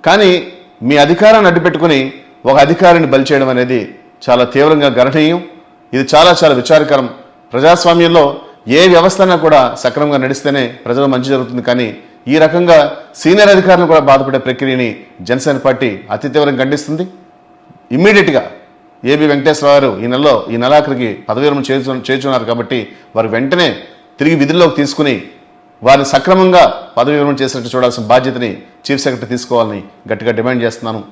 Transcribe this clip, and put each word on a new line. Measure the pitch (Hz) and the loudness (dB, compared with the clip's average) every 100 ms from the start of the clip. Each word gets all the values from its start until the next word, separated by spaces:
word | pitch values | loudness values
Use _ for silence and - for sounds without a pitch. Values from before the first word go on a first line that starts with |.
కానీ | 160 196 196 180 - - - _ | 2 4 4 2 -4 -18 -20 _
మీ | 113 147 | 0 2
అధికారాన్ని | 143 170 214 220 190 | 2 4 4 4 4
అడ్డుపెట్టుకుని | 170 170 151 170 139 131 - - _ 123 | 2 -2 0 0 0 -2 -10 -20 _ 0
ఒక | 139 | 2
అధికారిని | 143 170 180 170 147 | 4 4 4 4 2
బలి | 135 135 | 0 0
చేయడం | 143 131 | 0 0
అనేది | 123 123 123 98 - _ _ - | -2 -2 -2 -6 -14 _ _ -2
చాలా | 123 | 0
తీవ్రంగా | 123 135 147 151 143 | 0 0 2 2 0
గర్హనీయం. | 123 127 156 156 175 180 - _ _ _ | 2 0 2 0 -2 -8 -20 _ _ _
ఇది | 127 139 151 | -6 2 4
చాలా, | 175 170 | 4 4
చాలా | 160 131 | 2 0
విచారకరం. | 120 156 151 139 123 - - _ _ | 2 2 2 -2 -2 -12 -20 _ _
ప్రజాస్వామ్యంలో | 120 151 170 175 170 170 170 143 135 - - - | 0 2 2 2 2 4 4 2 -2 -16 -18 -2
ఏ | 139 185 | 2 4
వ్యవస్థ | 175 180 190 | 4 2 2
అయినా | 190 170 | 0 2
కూడా | 156 151 123 120 | 4 4 2 -2
సక్రమంగా | 127 131 147 143 | -6 -2 -2 -2
నడిస్తేనే | 131 135 147 139 123 | -2 -4 -4 -2 -4
ప్రజలకు | 123 - 123 139 | -8 -6 -2 0
మంచి | 131 | -2
జరుగుతుంది. | 127 135 120 123 | -2 -4 -2 -6
కానీ | 123 123 113 - - _ 120 | -2 -2 -4 -8 -20 _ -2
ఈ | 151 | 0
రకంగా | 156 170 175 160 143 - - - | 2 0 4 4 4 -6 -18 -4
సీనియర్ | 156 196 202 | 0 4 4
అధికారులను | 190 185 180 170 | 4 4 2 4
కూడా | 160 | 2
బాధపడే | 139 135 135 131 | 4 2 2 -4
ప్రక్రియని | 131 123 135 127 120 104 - - | -4 -6 -4 -4 -4 -8 -18 -20
జనసేన | 90 127 151 135 | -6 -4 -2 -2
పార్టీ | 135 123 127 98 - | -2 -2 -4 -6 -10
అతి | 107 143 | -8 -4
తీవ్రంగా | 143 143 127 | -2 0 -2
ఖండిస్తుంది. | 131 143 147 156 185 - _ _ _ _ _ _ _ | -4 -4 -6 -8 -8 -12 _ _ _ _ _ _ _
ఇమ్మీడియట్‌గా | 127 196 208 175 131 - - _ _ _ _ | 0 2 2 2 0 -4 -18 _ _ _ _
ఏబీ | 120 147 151 | -4 0 0
వెంకటేశ్వర | 143 147 147 143 | 0 0 0 2
గారు | 143 135 98 | 2 2 -4
ఈ | 120 | -4
నెలలో, | 127 147 117 - | 0 0 0 -2
ఈ | 117 | -4
నెలాఖరికి | 123 151 147 131 120 | 2 0 0 -4 -6
పదవి | 95 - 113 | -8 -8 -2
విరమణ | 147 143 | -2 -2
చేర్చు-, | 131 135 131 127 - | -4 -4 -4 -8 -4
చేర్చున్నారు | 131 139 127 113 | -4 -2 -4 -2
కాబట్టి | 120 110 135 147 - _ 110 | -6 -4 -6 -8 -18 _ -4
వారు | 110 | -2
వెంటనే | 113 135 175 160 98 - - _ _ | -2 -2 0 -2 -4 -14 -20 _ _
తిరిగి | 143 160 | -2 0
విధుల్లోకి | 143 170 170 - | 0 2 2 0
తీసుకుని | 143 - 147 110 - - _ _ _ _ | -4 -2 -4 -4 -8 -20 _ _ _ _
వారిని | 117 139 139 | 0 2 2
సక్రమంగా | 139 180 185 185 180 135 - - - | -2 0 2 4 4 2 0 -10 -4
పదవి | 127 147 | -2 0
విరమణ | 143 | -2
చేసినట్టు | 135 135 131 120 127 | -2 -6 -6 -6 -2
చూడాల్సిన | 127 123 | -2 -4
బాధ్యతని | 107 123 127 123 120 90 - _ | 0 0 0 -6 -8 -8 -16 _
చీఫ్ | - 139 | -6 -4
సెక్రటరీ | 139 123 107 | -4 -6 -8
తీసుకోవాలని | 123 - 120 110 104 98 _ - | -8 -2 -2 -2 -6 -14 _ -10
గట్టిగా | 104 113 | -6 -4
డిమాండ్ | 113 117 127 | -2 -2 -2
చేస్తున్నాను. | 117 - 113 110 101 | -4 -6 -10 -10 -12